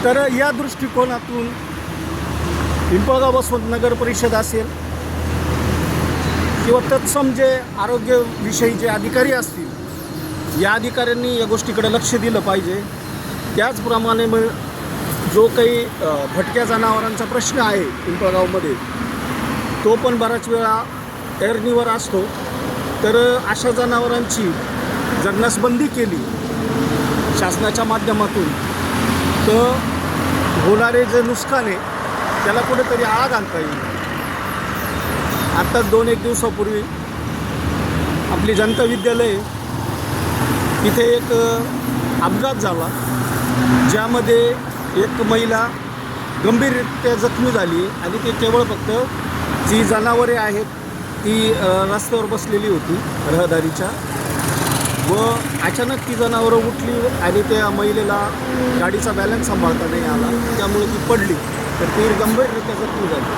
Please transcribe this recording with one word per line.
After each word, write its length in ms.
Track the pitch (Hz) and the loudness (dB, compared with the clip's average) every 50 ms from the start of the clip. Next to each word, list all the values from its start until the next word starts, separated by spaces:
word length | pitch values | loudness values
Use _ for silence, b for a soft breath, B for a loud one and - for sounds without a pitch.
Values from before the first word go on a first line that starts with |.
| 233 | 2
तर 240 | 247 254 269 285 277 254 247 | 2 2 4 2 2 2 2
या 140 | 277 294 | 2 0
दृष्टिकोनातून 960 | 285 233 285 277 - - 262 262 - 247 247 254 247 240 - - 240 240 233 233 247 - - - - - - - - - - - - - - - - - - 170 170 - - - - - - - | 0 -2 -4 -6 -6 -6 -6 -4 0 0 0 0 0 -6 -6 -6 -6 -4 -4 -4 -6 -8 -10 -10 -8 -8 -8 -8 -8 -6 -6 -6 -6 -6 -4 -4 -4 -4 -2 -2 -2 0 0 0 0 0 2 2
पिंपळगाव 420 | 180 190 202 226 262 262 262 269 | 4 4 4 4 4 4 4 4
बसवंत 300 | 254 262 254 254 240 240 214 | 4 2 2 2 -2 -2 -2
नगर 300 | 220 233 233 226 240 240 | -2 -2 0 2 0 0
परिषद 420 | 233 240 233 240 - 240 233 226 | 0 0 -2 0 0 0 2 2
असेल 300 | 220 220 - - 220 220 214 - - - - - - - - - - - - - - - - - - - - - - - - - - - - - - - - - - - - - - - | 2 0 0 -2 -4 -4 -4 -6 -8 -8 -6 -6 -6 -6 -6 -6 -4 -4 -2 -2 -2 -2 -2 -2 -2 0 0 0 0 0 0 0 0 0 0 -2 -2 -2 -2 0 0 0 0 0 0 2
किंवा 140 | 233 233 247 247 - | 4 4 4 4 2
तत्सम 400 | 277 262 262 - - 302 277 269 | 0 0 0 0 0 2 2 2
जे 280 | 254 226 269 262 262 254 247 - - 202 | 2 2 2 2 2 0 -2 -6 -6 -4
आरोग्यविषयी 920 | 196 214 247 240 214 226 254 247 240 233 - - - 208 220 - 240 233 | -4 -2 -2 -2 0 2 2 2 2 0 -4 -4 -4 -4 0 2 2 2
जे 160 | 233 185 220 233 | 2 2 0 0
अधिकारी 440 | 214 214 202 220 - 262 302 294 | 0 0 -2 0 2 2 2 2
असतील, 340 | 262 254 - - - - 170 - - - - - - - - - - - - - - - - - - 143 180 | 2 0 -2 -4 -6 -8 -10 -10 -10 -10 -12 -12 -10 -10 -10 -10 -10 -8 -8 -8 -8 -8 -6 -4 -2 0 2
या 80 | 196 | 2
अधिकाऱ्यांनी 680 | 214 226 220 247 240 254 240 240 240 240 240 247 247 233 | 2 2 0 -2 -2 0 0 0 0 0 0 -2 0 0
या 60 | 226 | 0
गोष्टीकडे 460 | 208 214 220 - - 214 202 214 220 | 0 0 -2 -2 -2 -2 0 0 2
लक्ष 240 | 214 233 - - - | 0 0 0 2 0
दिलं 240 | 240 202 233 226 208 | 2 2 2 0 2
पाहिजे. 440 | 175 202 190 190 180 170 185 202 202 - - - - - - - - - - - - - - | 2 2 0 0 0 0 -4 -4 -4 -8 -10 -12 -10 -10 -10 -10 -8 -8 -8 -8 -8 -4 0
त्याचप्रमाणे 720 | - 208 240 262 208 208 233 233 226 226 226 226 226 233 | 0 2 0 0 -2 -2 0 0 2 2 2 2 2 2
मग 160 | 226 220 226 220 233 - - - - - - - - - - - - - - - - - | 2 4 4 2 2 0 -4 -8 -10 -8 -8 -8 -6 -6 -6 -4 -4 -4 -2 -2 2 6
जो 140 | 196 220 233 | 6 6 6
काही, 380 | 220 - 233 233 240 233 233 | 6 6 4 4 4 2 -2
अ, 400 | 220 - - - 156 151 143 139 135 - | -4 -4 -2 -2 0 0 0 -2 -2 -2
भटक्या 280 | - 190 - - 240 240 | -2 -2 0 0 0 2
जनावरांचा 640 | 233 233 220 226 226 220 220 220 226 220 - 226 | 2 2 2 2 2 2 2 0 -2 -4 -4 -6
प्रश्न 340 | 190 247 254 - - - 262 | -2 -2 -2 -2 0 0 0
आहे 240 | 240 214 208 202 175 | 2 2 2 0 0
पिंपळगावमध्ये, 920 | 139 - - - 185 175 175 202 190 180 185 185 180 180 190 170 156 135 - - - - - - - - - - - - - - - - - - - - - - | -2 -4 -6 -6 -4 -4 0 0 2 2 2 2 2 0 -2 0 -2 -4 -4 -4 -8 -8 -6 -6 -6 -6 -6 -6 -6 -4 -4 -4 -4 -4 -4 -4 -4 -6 0 2
तो 120 | 214 226 | 4 4
पण 220 | 226 226 254 240 233 | 4 4 2 2 2
बराच 300 | 226 226 233 226 226 226 | 0 0 0 -2 -2 -2
वेळा 360 | 233 233 226 220 220 220 233 - - - - - - - - - - - | 0 0 2 2 2 0 -2 -4 -10 -12 -12 -12 -12 -10 -10 -10 -6 -2
ऐरणीवर 460 | 190 208 233 226 208 240 240 233 240 233 | -2 0 0 0 0 2 2 2 2 2
असतो. 340 | 220 233 - - - 190 185 214 - - - - - - - - - - - - - - - | 0 -2 -2 -2 -2 -2 0 -2 -4 -8 -8 -8 -6 -6 -6 -6 -6 -4 -6 -6 -4 0 2
तर 340 | 214 220 233 240 247 247 254 - 185 | 4 6 6 6 6 4 2 2 0
अशा 220 | 214 - - 247 | -2 0 2 0
जनावरांची 800 | 233 233 247 240 240 240 240 240 240 240 240 - - 220 220 180 156 - - - - - - - - - - - - - - | 2 2 2 2 2 2 2 2 0 0 0 -2 -2 0 0 0 0 -2 -4 -4 -4 -4 -4 -4 -4 -4 -2 -2 -2 0 0
जर 80 | 202 | 0
नसबंदी 560 | 196 196 226 240 226 - 208 247 240 240 302 285 | 2 2 2 2 2 2 2 2 2 2 2 0
केली 380 | - 254 233 208 175 151 120 - - - - - - - - - - - - - - - 269 - - - - - - - | 0 0 0 0 0 -2 -4 -4 -6 -6 -4 -4 -4 -2 -2 -2 0 0 0 0 0 0 0 0 0 0 0 0 0 0
शासनाच्या 440 | 190 185 180 185 214 214 214 240 226 | 0 0 0 0 0 0 0 0 0
माध्यमातून, 880 | 220 220 220 202 214 220 208 208 202 - 208 175 151 135 - - - - - - - - - - - - - - - - - - 220 | 0 0 0 0 0 2 2 2 0 0 0 0 0 -2 -2 -4 -4 -4 -4 -4 -2 -2 0 0 0 0 0 0 0 0 2 4 4
तर 320 | 214 226 240 247 254 254 226 - - - - - - - - - - - - - - - 131 | 6 6 4 4 2 0 -2 -2 -4 -2 -4 -2 -2 -2 0 0 0 0 0 0 0 2 4
होणारे 400 | 170 202 214 233 233 233 240 247 | 4 4 6 4 4 4 4 2
जे 160 | 214 214 240 | 4 4 2
नुकसान 440 | 240 233 247 - - - 277 262 240 | 2 2 0 -4 -2 -2 -2 0 0
आहे 100 | 214 190 185 - - - - - - - - - - - - - | 0 -2 -4 -6 -8 -8 -8 -6 -6 -6 -4 -4 -4 -4 -2 0
त्याला 160 | 202 208 240 | 2 2 2
कुठेतरी 420 | 233 - 254 240 254 - 247 233 240 | 2 2 2 2 2 2 2 0 2
आळा 240 | 220 214 226 254 269 | 2 2 2 2 2
घालता 300 | 254 226 202 175 - 165 | 0 0 -2 -2 -4 -4
येईल. 200 | 156 151 147 - - - - - - - - - - - - - - - - - - - - - - - - - - - - - - - - - - - - 160 | -4 -4 -4 -6 -6 -6 -6 -6 -6 -6 -6 -6 -6 -6 -6 -6 -6 -6 -6 -6 -6 -6 -6 -6 -4 -4 -4 -4 -4 -2 -2 -2 -2 -2 -2 -2 -2 0 0 0
आत्ताच 320 | 185 - - 240 233 196 | 0 2 2 0 2 4
दोन 180 | 202 226 233 233 | 4 2 4 4
एक 160 | 233 214 202 | 0 0 0
दिवसापूर्वी 580 | 233 240 226 - 226 196 190 208 202 214 208 202 - - - - - - - - - - - - - - - - - - - - - - - 78 - - - 160 156 | -2 -2 0 0 -2 -2 -2 -2 -2 -2 -4 -4 -6 -8 -8 -8 -8 -8 -6 -6 -6 -6 -4 -4 -4 -4 -2 -2 -2 -2 -2 -2 -2 0 0 0 0 0 -2 -2 0
आपली 220 | - - - 208 220 | 0 0 2 2 2
जनता 300 | 185 214 220 220 214 254 | 2 2 2 2 2 2
विद्यालय 480 | 233 240 220 190 240 233 233 240 226 202 196 208 - - - - - - - - - - - - - - - - - - - - - - - - - - - - 208 | 2 2 2 0 0 2 2 2 2 2 0 -4 -6 -8 -8 -8 -6 -6 -4 -4 -4 -4 -6 -4 -4 -4 -4 -2 -2 -2 0 0 0 0 0 0 0 0 2 2 2
इथे 280 | - - 233 233 240 | 4 4 4 4 4
एक, 160 | 240 233 - 240 | 2 2 0 0
अ, 240 | 226 233 233 233 226 226 233 - - - - - - - - - - - | 2 2 2 0 0 -2 -4 -4 -6 -4 -4 -2 -2 -2 -2 -2 0 0
अपघात 300 | 180 185 - 254 269 262 | 0 0 0 0 -2 -2
झाला, 320 | 226 - 202 175 165 165 147 127 - - - - - - - - - - - 247 247 254 - 247 - 247 - | -2 -2 -2 -2 -2 -2 -4 -4 -4 -4 -4 -2 -2 -2 -2 -2 -2 -2 0 0 2 2 4 4 4 4 4
ज्यामध्ये 580 | - 214 220 226 240 240 226 214 233 233 233 240 247 254 - - - - - - - | 4 2 2 2 2 2 4 4 6 6 6 4 2 0 -4 -8 -8 -8 -8 -4 0
एक 260 | 185 202 220 - 254 226 | 0 0 0 2 0 2
महिला 420 | 208 226 226 233 226 226 220 226 233 - - - - - - - - - - - - - - - | 2 2 2 2 2 2 2 0 0 -2 -6 -10 -10 -10 -10 -8 -8 -8 -8 -8 -6 -6 0 2
गंभीररित्या 680 | 196 226 233 277 277 247 247 240 - - - - 247 240 | 4 4 4 4 2 2 0 -2 -2 -4 -2 0 0 2
जखमी 360 | 220 202 240 160 165 240 254 | 2 2 0 0 2 0 2
झाली 340 | 240 220 190 175 165 170 180 196 226 - - | 2 2 2 2 0 0 0 -2 -4 -6 -6
आणि 140 | 175 185 220 | -4 -4 -4
ती 140 | - 240 | -2 -2
केवळ 320 | 226 214 233 226 220 240 240 | -2 0 2 4 4 4 2
फक्त 280 | 202 208 190 - - 214 233 254 269 - - - - - - - - - - - - | 2 -2 -4 -2 -2 0 0 0 -2 -4 -6 -6 -6 -4 -4 -4 -4 -2 -2 0 2
जी 140 | 202 220 226 | 2 4 4
जनावरे 520 | 190 220 214 214 233 233 233 240 233 240 | 4 2 2 2 2 4 4 4 2 2
आहेत 300 | 233 214 214 202 208 214 - - - - - - - - - - - - | 0 0 0 0 -2 -4 -4 -8 -12 -12 -12 -10 -10 -10 -10 -8 -6 -2
ती, 280 | 202 220 220 220 220 214 | 0 0 2 2 2 2
अ, 100 | - 202 | 2 2
रस्त्यावर 600 | 185 185 190 190 190 202 208 208 - 240 226 220 | 2 2 2 2 0 0 -2 -2 0 0 0 0
बसलेली 420 | 202 214 214 170 - 214 202 208 214 | 0 -2 -4 -2 0 0 0 2 2
होती 320 | 190 160 139 127 165 190 - - - - - 147 | 0 0 0 -2 -2 -2 -2 -4 -4 -4 -2 0
रहदारीच्या, 600 | 147 165 180 170 160 165 160 160 156 - 180 196 233 - - - - - - - - - - - - - - - - - - - - - - 143 | 2 2 4 4 2 2 2 0 -2 -2 -4 -4 -4 -6 -8 -6 -6 -6 -4 -4 -4 -2 -2 -2 0 0 0 0 0 0 0 -2 -2 -2 0 2
व 60 | 180 208 226 226 233 226 226 - - - 165 | 2 2 2 2 2 0 -2 -4 -4 -2 -2
अचानक 340 | 170 185 - 240 240 269 247 - - | -2 0 0 0 0 -2 -4 -4 -4
ती 80 | 247 | -2
जनावरं 400 | 220 233 233 233 226 226 226 233 | 0 0 2 2 2 4 4 4
उठली 520 | 226 226 233 226 - - 233 240 233 233 254 | 4 4 2 -2 -2 -4 -2 -2 0 0 0
आणि 340 | 262 - - 175 180 202 | 0 0 0 2 2 2
त्या 280 | 208 - 220 214 214 208 | 2 2 2 2 2 2
महिलेला 600 | 196 202 202 208 208 214 214 202 202 202 202 208 - - - - 262 254 254 254 247 247 | 2 2 2 2 2 2 0 0 0 0 0 -2 -4 -4 -6 -4 -2 0 0 0 2 2
गाडीचा 320 | 175 180 190 214 208 226 | 2 2 0 0 0 0
बॅलन्स 360 | 208 190 196 208 220 226 - - | 0 0 0 0 0 0 0 0
सांभाळता 380 | 202 190 175 165 165 165 165 | 0 2 2 2 2 0 -2
नाही 180 | 160 165 170 170 | -2 -2 -2 -2
आला, 540 | - - 180 - - - - - - - 220 | 0 0 0 0 0 0 0 -2 -2 -2 -2
त्यामुळे 280 | 208 196 208 208 208 | 0 0 2 2 0
ती 120 | 196 - - - - | 0 0 -2 0 2
पडली, 240 | 233 220 202 202 - - - - - - - - - - | 2 2 4 2 0 -2 -2 -6 -6 -6 -4 -4 -2 -2
तर 60 | 175 | -2
ती 280 | 165 - - 214 226 214 | 0 2 2 2 2 4
गंभीररित्या 600 | 190 220 214 220 220 262 247 226 226 202 233 220 | 2 2 2 4 2 2 2 0 -2 -4 -4 -4
जखमी 320 | 190 220 208 - 208 202 180 | -4 -4 -4 -4 -2 -2 -2
झाली. 260 | 156 143 123 - - | -2 -2 -2 -4 -4